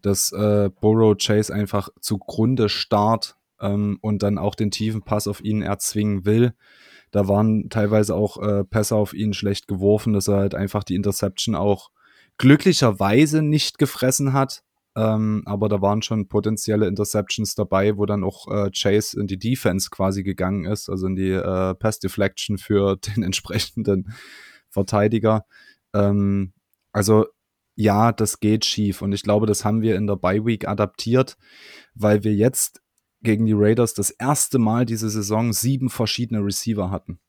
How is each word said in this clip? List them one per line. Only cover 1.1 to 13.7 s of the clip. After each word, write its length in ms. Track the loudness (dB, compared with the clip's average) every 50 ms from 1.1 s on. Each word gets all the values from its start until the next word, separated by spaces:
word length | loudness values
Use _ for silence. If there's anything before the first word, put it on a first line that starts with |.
| 4
Chase 380 | 2 0 0 0 0 0 0 -4
einfach 340 | -4 -4 -2 -2 -4 -4 -6 _ _
zugrunde 680 | -6 -6 -6 -6 -6 -8 -2 0 0 0 2 2 0 0
starrt, 680 | 0 -4 -4 _ 0 2 2 2 0 0 -4 -12 _ _ _ _ _ _
ähm, 380 | -4 -4 -2 0 -2 -2 -4 -4
und 220 | -4 -4 -2 0
dann 140 | 0 0 0
auch 180 | 0 -2 -4 -2
den 160 | -2 -4 -4
tiefen 320 | -2 -4 -4 -4 -4 -6
Pass 260 | -4 -4 -4 -2 -2 -4
auf 140 | -8 -6
ihn 200 | -4 -2 -2 -2
erzwingen 640 | -2 -4 -4 -4 -6 -4 -2 0 0 0 0 0 0
will. 260 | 2 4 4 4 2 0 _ _ _ -20 _ -20 -20 -20 -20 _ _
Da 160 | -2 0 2 2
waren 420 | 2 4 4 4 2 0 -2 -2
teilweise 440 | -2 -2 0 2 4 2 2 2 0
auch, 280 | 0 0 -2 -2 -4
äh, 220 | -2 -2 0 0 -2
Pässe 320 | 0 -2 -2 0 0 0
auf 180 | 0 0 -2 -2
ihn 180 | -2 -2 -2
schlecht 360 | -2 -2 -2 -2 -2 -4 _ -6
geworfen, 440 | -4 2 4 4 4 4 2 0
dass 160 | 0 0 0 0
er 100 | 0 2
halt 160 | 0 0 -2
einfach 280 | -2 -4 -2 -4 -6
die 140 | -4 -4 -6
Interception 580 | -2 -2 -4 -2 -2 -4 -4 -4 -4 -4 -4 -2
auch 360 | 0 2 0 0 0 -2 _ _ _ _ _ _ _ _ _ _ 2
glücklicherweise 1040 | 6 6 6 8 6 2 2 4 2 0 2 2 0 4 4 4 4 4 2 0
nicht 360 | 0 2 0 0 -2 -4